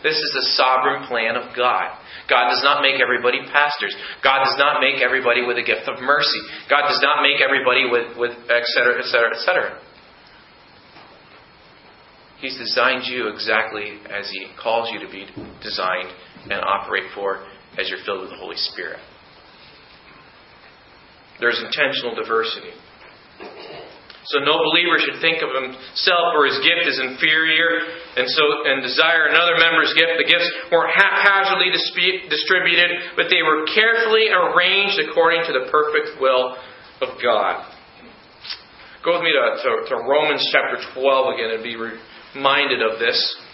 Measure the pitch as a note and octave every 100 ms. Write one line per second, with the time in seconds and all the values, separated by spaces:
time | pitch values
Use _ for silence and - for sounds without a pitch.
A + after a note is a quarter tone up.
0 | D#3 D#3 D3+ C3+ B2 - C3 C3 C3 C#3
1 | - A#2+ A2+ B2 A#2 A#2 B2 G2 F2 -
2 | - - - B2+ B2+ B2 C#3+ C#3+ C#3 C3+
3 | A#2+ A#2+ B2 C3+ C3 D3 D3 - - -
4 | - - C#3 C3+ C3+ - C#3+ C#3+ C3+ C#3
5 | B2+ C3 B2 A#2 B2 A#2+ A#2 G#2+ - B2
6 | B2+ D3 D#3 A2 G#2 - - C#3+ F#3 -
7 | C#3+ D3+ C#3 - C3+ C#3 B2+ B2+ B2+ A#2+
8 | A#2 A#2+ A#2+ A#2+ - A#2+ A#2+ - B2 A#2+
9 | B2 B2 A#2 A2+ - E3 G#2 - - -
10 | - - - - - - - - - -
11 | - - - - - - - - - -
12 | - - - - C3+ C3 A2+ - B2 B2+
13 | B2 B2 A2 G2+ G#2+ A2 G#2+ G#2+ G#2 G2+
14 | - G2+ G2 G2 F#2+ - A#2 A2+ A2+ G#2+
15 | F#2 F#2+ G2 - - - G#2+ G2+ F#2 F2+
16 | F2+ - - - - G2 F2 G2 F#2+ G2
17 | F#2+ - G2 F#2+ - - - - F#2+ F#2+
18 | - F#2+ F#2 F2+ F2+ F2+ - - E2 -
19 | - - - - - - - - - -
20 | - - - - - - - - - -
21 | - - - - A#2 A#2 A2+ - C#3 C3
22 | B2 A2 A2+ A2+ A2+ G2+ F2+ - - -
23 | - - - - - - - - - -
24 | - - - C#3+ C#3+ E3 D#3+ E3 F3 D#3+
25 | C#3 - E3 E3 D3+ C3 B2+ - - -
26 | - F3 E3 D3+ C#3 C3+ C#3 E3+ E3+ C3
27 | C3 C3 D#3+ D#3 D#3+ D#3 E3 E3+ - -
28 | - - B2 D#3 D3+ D3+ D3 C3+ B2 C3+
29 | D#3+ E3 D3+ D#3 E3+ E3 E3 D#3+ D3 D3+
30 | E3 E3 - F3 F3 - - E3+ - -
31 | G3 F#3+ G3 G3 F#3+ F#3+ F3+ E3+ - F3+
32 | F3+ F#3 - D3+ - F#3 F3+ E3+ F3 F3
33 | - - E3+ F3+ D#3+ D3+ D#3 G#3+ A3 A3+
34 | A3+ A3 A3 F#3+ E3+ F3 F3+ F#3+ G3 -
35 | D3+ - E3 E3 D#3+ C3 B2+ D3+ D3+ D3+
36 | - - C3 B2+ B2+ - - - - -
37 | B2+ - A#2+ A2 F#2 E2+ - - - -
38 | - - - - - - - - - -
39 | E3 F3 E3+ C#3+ A#2 A2 C3 A2+ - B2
40 | A#2 D3+ D3+ C#3+ - C#3+ - B2 - C3
41 | C3+ C3+ B2+ A#2 A2+ A2+ A#2 A#2 A2+ A2+
42 | - - - C#3 C#3 C#3+ C#3 B2 A2+ A2
43 | A#2 A#2+ - - -